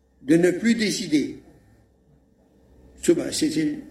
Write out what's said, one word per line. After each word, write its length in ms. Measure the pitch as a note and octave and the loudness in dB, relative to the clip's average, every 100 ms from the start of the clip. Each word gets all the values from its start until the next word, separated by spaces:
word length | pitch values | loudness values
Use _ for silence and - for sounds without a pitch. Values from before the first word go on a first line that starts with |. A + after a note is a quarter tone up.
| _ _ | _ _
de 160 | - E3 | 2 4
ne 140 | F3 | 4
plus 240 | - A3+ A3+ | 2 0 2
décider. 680 | G#3 D#3 F3 D3 A#2+ - - - _ _ _ _ _ _ _ _ _ _ _ - - - | 0 -2 -2 -2 -2 -8 -18 -20 _ _ _ _ _ _ _ _ _ _ _ -20 -20 -4
C'est, 300 | - E3 C3+ | 0 0 -2
c'est, 480 | - D3+ D#3 D3+ D3+ - | -4 -2 -2 -4 -4 -12